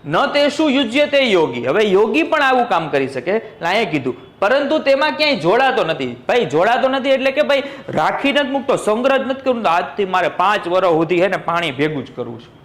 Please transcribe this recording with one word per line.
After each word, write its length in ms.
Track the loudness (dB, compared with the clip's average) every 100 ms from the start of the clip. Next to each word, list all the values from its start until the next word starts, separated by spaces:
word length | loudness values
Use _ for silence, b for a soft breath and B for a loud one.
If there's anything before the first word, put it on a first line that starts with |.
| -2
"ન 200 | 0 0
તેષુ 360 | 2 0 2 0
યુજ્યતે 500 | 2 0 0 2 2
યોગી." 480 | 4 2 2 -2 -2
હવે 160 | 0
યોગી 400 | 2 4 2 0
પણ 200 | 0 0
આવું 260 | 2 2 0
કામ 200 | -2 0
કરી 200 | -2 -2
શકે, 220 | -6 -4
એટલે 360 | -4 -6 -8 -2
અહીંયા 240 | -2 -2
કીધું, 480 | -2 -4 -8 -14 -4
પરંતુ 400 | 0 0 0 0
તેમાં 340 | 2 2 0
ક્યાંય 240 | 0 -2 0
જોડાતો 480 | 2 2 2 2
નથી. 320 | -2 -2 -6 -6 -2
ભાઈ, 160 | 0
જોડાતો 440 | 0 2 2 2 0
નથી 200 | 0 0
એટલે 220 | 0 0
કે 120 | 0
ભાઈ 200 | 0 0 -2 B -6
રાખીને 540 | -2 0 0 0 0
જ 40 | -2
મૂકતો, 300 | -4 -2 0
સંગ્રહ 400 | 0 0 2 0
જ 40 |
નથી 200 | 0 -4
કરતો. 280 | -2 0 2
"આજથી 360 | 0 -2 -4
મારે 240 | -2 0 0
પાંચ 400 | 0 0 0 0
વર્ષ 180 | 2 4
સુધી 360 | 2 2 2
હે 60 | 2
ને 80 | 0
પાણી 340 | -2 -2 -2
ભેગું 340 | -2 -2 -2
જ 40 | -8 -10
કરવું 240 | -10 -10
છે 180 | -18 -20